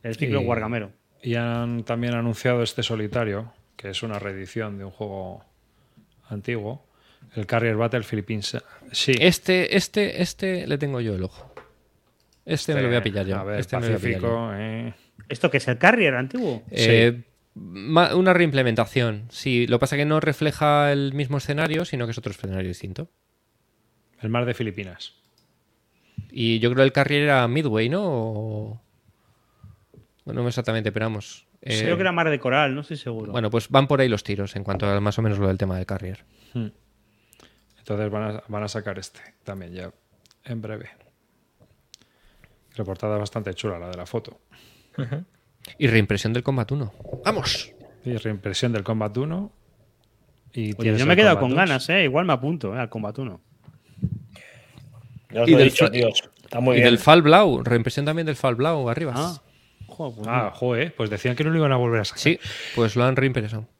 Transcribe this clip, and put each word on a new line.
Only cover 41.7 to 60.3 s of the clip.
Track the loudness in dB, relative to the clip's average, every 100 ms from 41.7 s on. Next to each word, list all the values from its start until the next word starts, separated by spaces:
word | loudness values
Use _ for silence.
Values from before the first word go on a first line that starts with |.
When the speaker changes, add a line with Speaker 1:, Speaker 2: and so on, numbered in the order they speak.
| _ _ -20 _ _ _ _ _ _ _ -12
Speaker 2:
La |
portada | -10 -6 -4 -4
es |
bastante | -4 -8 -8
chula, | -8 -8 -8
la | -12
de | -12
la | -8
foto. | -10 -10 -20 _ -20 _ _ _ -10
Speaker 4:
Ujú. | -8 -8 -12 _ _ _ -20 0
Speaker 3:
Y | 2
reimpresión | 4 2 0 0
del | -2
Combat | -2 -2 -2
uno. | -4 -6 -10 -14 -4
¡Vamos! | -2 -2 -4 -6 -8 -18 -20 _
Speaker 2:
Y | -8 -6
reimpresión | -6 -6 -6 -2 -2
del | -2
Combat | -2 -2 -2 -4
uno. | -4 -6 -8 _ _ _ _ _ _ _ _ _ -14
Y | -6 -6
Speaker 1:
Oye, |
Speaker 2:
tienes | 0 2 4
Speaker 1:
yo | 6
me |
he |
Speaker 2:
el | 6
Speaker 1:
quedado | 6 6
Speaker 2:
Combat |
Speaker 1:
con | 2
Speaker 2:
dos. | 2 2
Speaker 1:
ganas, | 0 0
¿eh? | 0
Igual | 2 0 0
me |
apunto, | 0 -2 -4 -6 -6
¿eh? |
Al | -8
Combat | -6 -8 -8
uno. | -10 -12 _ _ -20 _ _ -6 -6 -6 -12 -20 -20 -20 _ -20 -20 -20 -20 -20 _
Speaker 4:
Ya | 2
os | 8
Speaker 3:
Y |
Speaker 4:
lo | 10
he |
Speaker 3:
del | 8
Speaker 4:
dicho, | 6 2
Speaker 3:
Fa-, |
Speaker 4:
tíos. | 4 2 0 -6 _
Está | -8 0
muy | 4 8
Speaker 3:
y |
Speaker 4:
bien. | 8
Speaker 3:
del | 8
Fall | 8 8
Blau, | 10 8 8 2
reimpresión | 2 2 2 -2
también | -2 -2 -4
del | 0
Fall | 0 2
Blau, | 0 0 -2
arriba. | -2 -4 -4
Speaker 1:
Ah, | -6 -8 _ _ _ _ -20
joder, | -10 -10 -8
pues |
Speaker 2:
Ah, | -2